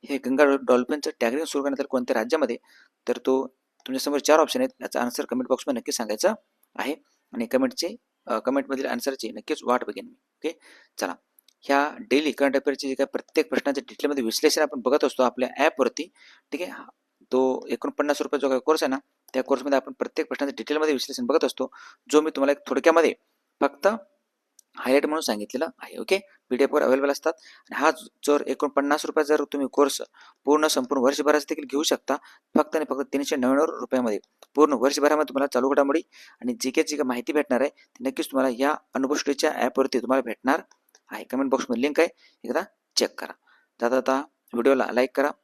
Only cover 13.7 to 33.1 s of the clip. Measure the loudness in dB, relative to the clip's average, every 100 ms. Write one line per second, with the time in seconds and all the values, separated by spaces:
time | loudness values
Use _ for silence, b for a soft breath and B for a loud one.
13.7 | -4 -6 -6 -4 -2 -2 2 2 2 0
14.7 | 0 0 2 0 2 0 0 -6 0 0
15.7 | 2 -2 -2 -12 b b b _ -10 -8
16.7 | -10 -18 _ _ _ _ 2 2 0 -4
17.7 | -6 -6 -2 0 0 0 0 0 0 2
18.7 | 2 2 -2 _ _ _ -6 0 0 2
19.7 | 0 0 -8 -6 -4 -6 -4 -6 -6 -4
20.7 | 0 0 0 -2 -6 0 2 2 -2 -8
21.7 | B B B _ 2 2 0 0 0 0
22.7 | 2 6 6 4 0 _ _ _ _ -2
23.7 | 2 0 0 -10 _ _ _ _ _ _
24.7 | -10 2 2 2 -4 -4 -4 -4 -4 -6
25.7 | -6 -18 -12 -2 -2 -2 b _ 0 2
26.7 | 2 2 2 2 -2 -4 -6 -12 -20 _
27.7 | 0 0 0 -10 _ 0 0 0 -4 -2
28.7 | 0 0 -2 0 -2 2 2 0 -4 -4
29.7 | 2 2 2 -10 b b b 2 4 4
30.7 | 0 0 2 2 2 2 2 0 -8 -4
31.7 | -4 0 -2 -2 -6 b b _ 0 0
32.7 | 0 -4 -6 -4